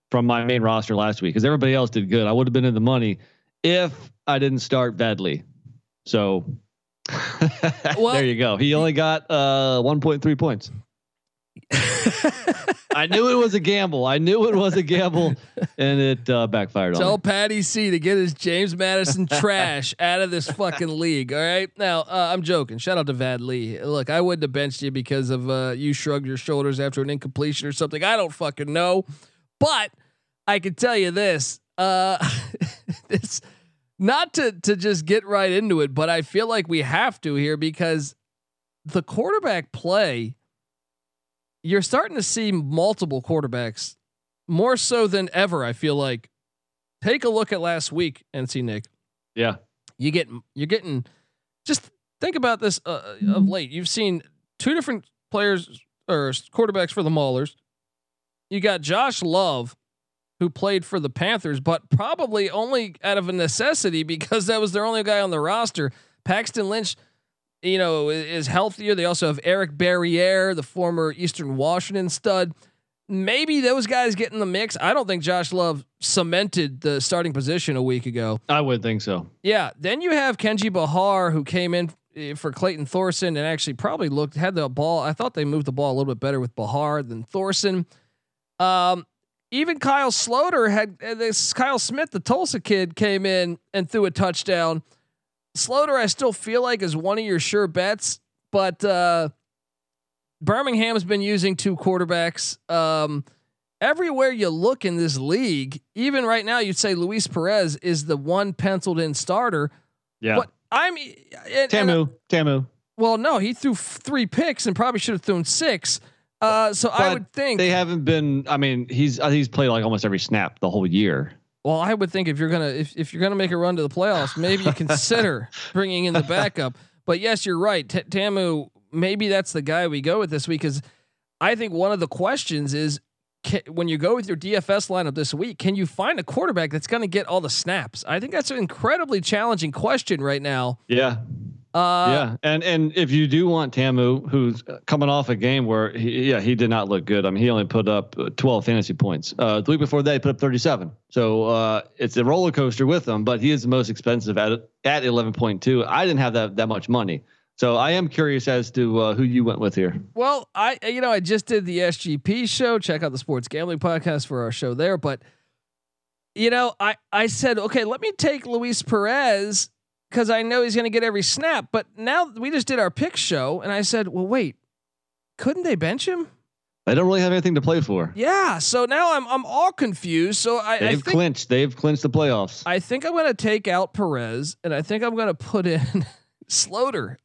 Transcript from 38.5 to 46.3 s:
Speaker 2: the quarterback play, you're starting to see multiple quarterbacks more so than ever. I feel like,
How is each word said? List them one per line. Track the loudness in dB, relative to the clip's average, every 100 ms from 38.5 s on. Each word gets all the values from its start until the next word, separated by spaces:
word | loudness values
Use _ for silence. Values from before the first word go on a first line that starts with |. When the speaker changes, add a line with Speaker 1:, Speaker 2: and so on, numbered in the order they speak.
| _ _ _
Speaker 2:
the | -4 -4
quarterback | -2 -2 0 0 0 -2 -4
play, | -6 0 2 2 0 -6 -10 _ _ _ _ _ _ _ _ _ _ _ _
you're | 0 0
starting | 2 0 0 -2
to |
see | -2 -2 0
multiple | 0 0 2 2 2 -2 -4
quarterbacks | -2 -2 0 -4 -6 -8 -12 -14 _ _ _ _ -2
more | 2 2 2
so | 2 2 2
than | 0 0
ever. | 0 0 0
I | -2
feel | -2 0 0
like, | 0 -4 -10